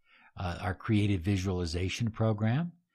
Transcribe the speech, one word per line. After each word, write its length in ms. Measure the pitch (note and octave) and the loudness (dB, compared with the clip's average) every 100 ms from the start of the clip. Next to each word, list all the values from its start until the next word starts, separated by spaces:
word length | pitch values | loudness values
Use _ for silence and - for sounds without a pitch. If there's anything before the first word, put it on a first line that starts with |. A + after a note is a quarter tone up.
| _ - - - | _ -20 -20 -8
uh, 200 | F#2 E2+ | -6 -4
our 140 | G2 F#2 | -4 -4
creative 460 | - G#2 G2+ G2 | 2 4 4 2
visualization 920 | E2+ G2 F#2+ F2+ E2+ F2 F#2 - A#2 | 2 0 0 -2 -2 -2 -2 -2 -4
program, 640 | - A2 G#2 A2 C3 F3 - _ | 0 0 2 2 0 -2 -8 _